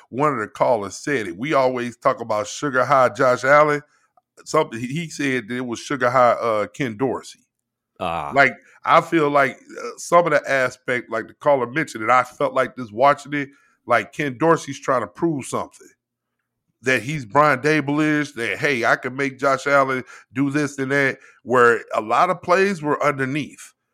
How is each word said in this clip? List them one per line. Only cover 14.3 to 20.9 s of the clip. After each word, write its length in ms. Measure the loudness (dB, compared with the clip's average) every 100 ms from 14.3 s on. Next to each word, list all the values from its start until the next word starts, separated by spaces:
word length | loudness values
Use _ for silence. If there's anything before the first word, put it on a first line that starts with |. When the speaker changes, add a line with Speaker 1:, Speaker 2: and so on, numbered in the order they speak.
| 0
Speaker 1:
Dorsey's 420 | 2 2 -2 -10
trying 220 | -2 -2
to 60 | -2
prove 380 | -4 -4 -4 -6
something. 420 | -8 -8 -14 -20 _ _ _ _ _ _ _ _ _
That 180 | -2 -2
he's 240 | -2 -8 -2
Brian 340 | 2 4 4
Daboll-ish, 720 | 2 0 0 0 0 0 -4
that, 260 | -6 -6 -2
hey, 260 | -2 0 2
I 120 | 0
can 180 | -2 -6
make 240 | -6 -2
Josh 260 | 0 0 2
Allen 380 | 2 2 -2 -8 -18 _
do 200 | -4 -2
this 260 | 0 -2 -4
and 140 | -2